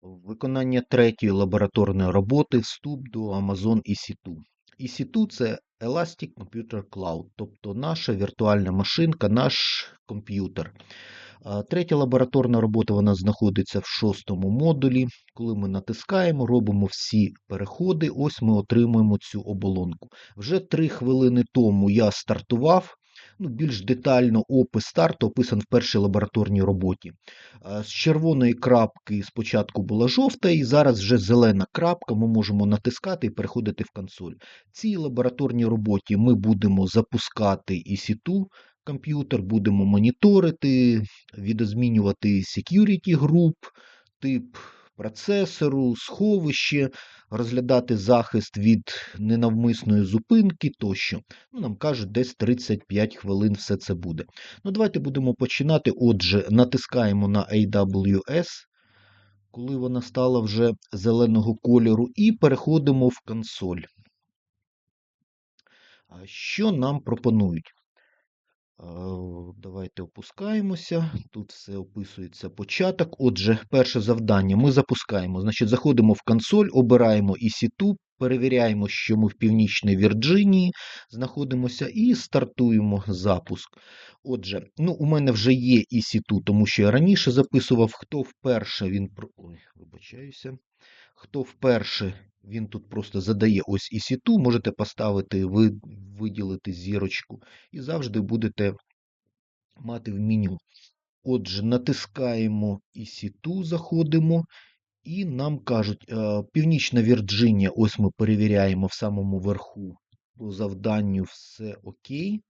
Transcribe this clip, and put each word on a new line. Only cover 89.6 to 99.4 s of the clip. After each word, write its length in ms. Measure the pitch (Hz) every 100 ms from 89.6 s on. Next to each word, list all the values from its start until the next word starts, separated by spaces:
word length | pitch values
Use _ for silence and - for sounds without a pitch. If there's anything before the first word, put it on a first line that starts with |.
| _ _
вибачаюся. 840 | 85 85 - 120 139 135 131 131 _ _ _ _ _
Хто 280 | _ _ 143
вперше, 720 | 131 _ 131 117 101 - 98 98 _ _
він 220 | 101 110 107
тут 220 | 107 -
просто 320 | - 104 101
задає 420 | 92 104 110 98 -
ось 260 | 98 -
E 40 | 110
C 200 | - 127 -
two, 120 | 226
можете 320 | 127 117 107
поставити, 760 | - 104 - 110 101 95 98
ви-, 260 | 92 98 110 104 - 101 95 101
виділити 540 | 107 101 98 95 -
зірочку, 720 | 87 92 101 95 - - - _ _ _
і 80 | -
завжди 400 | 131 165 127 107
будете 540 | 98 113 110 - 101 90 _ _ _ _ _ _